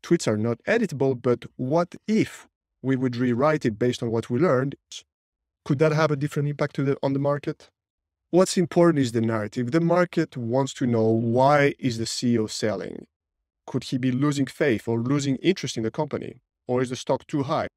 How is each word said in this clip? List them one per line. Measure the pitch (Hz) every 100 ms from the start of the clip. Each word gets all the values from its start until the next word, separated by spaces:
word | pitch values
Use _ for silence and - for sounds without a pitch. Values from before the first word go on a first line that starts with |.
Tweets | - 170 -
are | 107
not | 113 117 -
editable, | 226 214 135 135 127
but | 123 120 - _
what | 131 160 175 - -
if | 214 - - - _ _ _
we | 127 131
would | 127 117
rewrite | 127 117 147 156 127
it | 104
based | 123 120
on | 120
what | 113 -
we | 123
learned? | 175 127 139 - _ - _ _ _ _ _ _
Could | - 139
that | 156
have | 151 156
a | 147
different | 147 - 147
impact | 143 151 -
to |
the, | 139 139
on | 139
the | 135
market? | 143 143 - 151 - _ _ _ _ _ _
What's | 170 185 -
important | 175 - 170 147
is | 127
the | 117
narrative. | 113 113 104 - 120
The | 160
market | 170 175 175 - 160 -
wants | 117 127 135 -
to | 127
know, | 117 110
why | 113 117 120 135 147 143 -
is | 135 113
the | 110
C | - 123
E | 120
O | 107
selling? | - 110 98 - 50 - _ _ _ _ _ -
Could | 131 -
he | 131
be | 131
losing | 127 147 143 131
faith | - 151 107 -
or | 113
losing | 120 143 139 131
interest | 160 196 139 -
in |
the | 113
company? | - 151 110 - - _ _ -
Or | 123
is | 127
the | 123
stock | - 135 -
too | 151
high? | 139 156 104